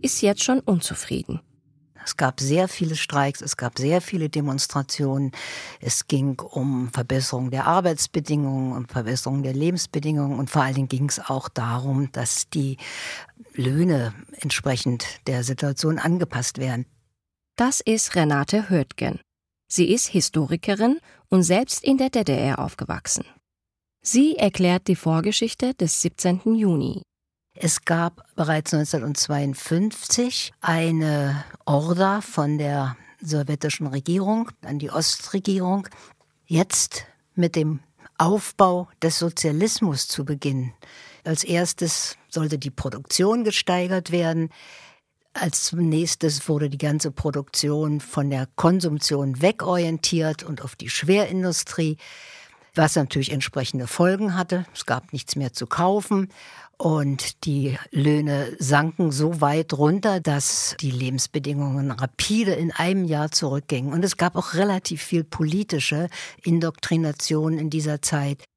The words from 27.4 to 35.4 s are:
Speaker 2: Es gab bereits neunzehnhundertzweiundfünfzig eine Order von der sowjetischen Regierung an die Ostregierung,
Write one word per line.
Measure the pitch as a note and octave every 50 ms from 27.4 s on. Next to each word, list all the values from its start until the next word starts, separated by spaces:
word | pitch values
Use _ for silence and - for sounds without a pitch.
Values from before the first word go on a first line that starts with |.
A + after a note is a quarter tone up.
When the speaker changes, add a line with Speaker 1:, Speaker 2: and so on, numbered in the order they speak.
| _ _ _ -
Speaker 2:
Es | - E3 - - _
gab | - E3 E3 E3+ E3+ - - - _ _
bereits | - D#3+ D3 D#3 D#3 D3+ -
neunzehnhundertzweiundfünfzig | - D3+ D3+ D3+ - D3+ A2+ C#3+ C#3+ - - - D3 D3 C#3+ C#3 C3+ - - - D#3+ E3+ G3 A3 - - - - - - A#3+ B3 B3 - - - - _
eine | - E3+ E3 E3 E3 E3 E3 D#3+ D#3 D#3 D3 D3 C#3+ C#3 C#3 C#3+ D3 - - - _
Order | - D3 C#3+ D3+ E3 F3 F3 F#3+ F#3+ G3 G#3
von | G3 - - - D3 C#3+ D3+ D3
der | D3+ C#3+ C#3+ C#3+ C3+ C3 B2 - - - - _
sowjetischen | - D#3+ D3+ D3+ C#3+ C3+ D3 C#3+ - D3+ C#3+ - D#3+
Regierung | C#3+ C3 C#3 C3+ E3 F3 F#3+ F#3+ G3 G#3+ A3+ A#3 A#3 - _
an | - F3 C#3 D3
die | D3+ C#3
Ostregierung, | - - D#3+ D#3 - - - - - G3